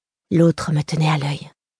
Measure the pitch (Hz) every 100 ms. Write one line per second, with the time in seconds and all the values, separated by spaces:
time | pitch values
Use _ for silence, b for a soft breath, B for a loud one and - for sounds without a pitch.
0 | _ _ _ 170 170 156 - 151 147 156
1 | 156 151 143 143 - _ _